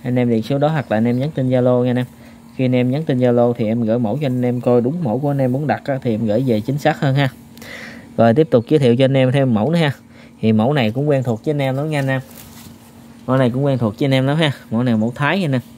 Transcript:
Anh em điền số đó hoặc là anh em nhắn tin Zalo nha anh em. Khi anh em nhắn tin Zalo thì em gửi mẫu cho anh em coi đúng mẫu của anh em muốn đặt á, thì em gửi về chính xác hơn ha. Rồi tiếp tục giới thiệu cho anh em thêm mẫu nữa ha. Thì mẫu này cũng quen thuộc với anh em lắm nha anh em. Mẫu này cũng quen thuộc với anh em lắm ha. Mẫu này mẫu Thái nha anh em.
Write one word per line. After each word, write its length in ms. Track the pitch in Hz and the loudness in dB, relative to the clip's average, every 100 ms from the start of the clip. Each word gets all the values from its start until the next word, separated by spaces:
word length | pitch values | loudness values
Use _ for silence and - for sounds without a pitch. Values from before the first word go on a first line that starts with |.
Anh 120 | 127 123 | -2 0
em 140 | 123 | 0
điền 120 | 113 | 0
số 160 | 110 139 | -2 -2
đó 100 | 147 | 0
hoặc 240 | 160 - | -2 -2
là 60 | 107 | 0
anh 80 | 117 | 0
em 140 | 123 | 0
nhắn 100 | 143 151 | -2 -2
tin 140 | 127 | 0
Zalo 340 | 127 127 123 | 2 2 2
nha 80 | 123 | 2
anh 60 | 123 | 0
em. 80 | 123 - - - - - | -4 -10 -20 -20 -20 -4
Khi 100 | 127 | 0
anh 100 | 127 | 2
em 160 | 123 | 0
nhắn 120 | 135 | -2
tin 160 | 160 131 | -2 0
Zalo 340 | 123 120 120 | 2 4 2
thì 140 | 120 107 | 0 -2
em 140 | 117 | 0
gửi 180 | 113 117 | 0 0
mẫu 180 | 113 127 | 0 -2
cho 60 | 147 | -2
anh 140 | 127 | -2
em 200 | 123 123 | -2 -2
coi 200 | 123 123 | 2 2
đúng 220 | 120 170 | 2 -2
mẫu 160 | 147 117 | -4 -2
của 120 | 143 | -2
anh 60 | 139 | 0
em 140 | 131 | 0
muốn 160 | 131 151 | -2 -2
đặt 140 | 104 - | -4 -2
á, 140 | 131 | -4
thì 120 | 123 | -2
em 120 | 107 113 | -2 0
gửi 180 | 107 135 | 0 0
về 140 | 110 | -2
chính 160 | 107 143 | -2 -2
xác 220 | 156 165 | -2 0
hơn 160 | 151 135 | 0 0
ha. 140 | 139 - - - - - - - - - | 0 -4 -20 -20 -20 -18 -18 -20 -12 2
Rồi 160 | 113 | 4
tiếp 140 | 117 156 | 4 4
tục 140 | 123 110 | 2 2
giới 100 | 151 | 2
thiệu 160 | 131 120 | 4 4
cho 100 | 131 | 2
anh 120 | 135 | 2
em 140 | 131 | 2
thêm 220 | 139 135 | 2 2
mẫu 180 | 107 120 | 2 0
nữa 80 | 170 | 0
ha. 120 | 151 - - - - - | 0 -2 -14 -20 -20 -4
Thì 100 | 110 | 0
mẫu 220 | 110 113 | 2 2
này 180 | 147 110 | 2 0
cũng 180 | 120 147 | -2 0
quen 140 | 139 | 0
thuộc 220 | 123 110 151 | 0 -4 -4
với 80 | |
anh 80 | 147 | -2
em 140 | 135 131 | -2 -2
lắm 140 | 156 | -4
nha 100 | 151 | -4
anh 80 | 135 | -2
em. 140 | 131 131 - - - - - - - - - - | -4 -6 -20 -20 -20 -20 -20 -20 -20 -20 -16 -2
Mẫu 120 | 131 | 0
này 120 | 127 | 0
cũng 160 | 127 143 | 0 -2
quen 120 | 131 | 0
thuộc 220 | 117 104 | -2 -2
với 60 | 143 | 0
anh 80 | |
em 140 | 131 131 | 0 0
lắm 100 | 151 | 0
ha. 140 | 156 - - | 0 -2 -6
Mẫu 120 | 110 | -2
này 140 | 127 110 | 0 0
mẫu 160 | 113 127 | -2 -2
Thái 240 | 143 180 | -2 -2
nha 60 | 170 | -2
anh 60 | |
em. 100 | 131 - | -4 -6